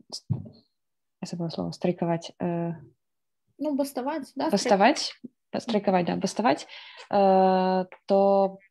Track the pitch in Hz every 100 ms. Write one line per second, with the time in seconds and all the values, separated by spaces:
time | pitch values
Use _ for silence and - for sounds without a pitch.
0 | - - - - - - _ _ _ _
1 | _ _ - 175 170 - 175 - 185 175
2 | 170 165 - - 180 170 170 165 - _
3 | _ _ _ _ _ - 302 277 277 -
4 | 254 311 277 269 302 302 254 196 220 311
5 | - - - _ _ - - 214 202 185
6 | 170 180 185 - 226 - - - - -
7 | - 202 196 190 190 185 185 185 185 -
8 | - 196 196 196 196 190 _